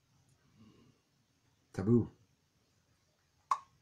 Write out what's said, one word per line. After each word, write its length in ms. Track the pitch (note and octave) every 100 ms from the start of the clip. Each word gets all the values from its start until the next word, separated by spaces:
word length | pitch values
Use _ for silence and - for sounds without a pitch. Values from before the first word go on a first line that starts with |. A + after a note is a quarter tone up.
| _ _ _ _ - - - - - _ _ _ _ _ _ _ _
Taboo. 380 | - G2 A#2+ - - _ _ _ _ _ _ _ _ _ _ _ _ _ - - _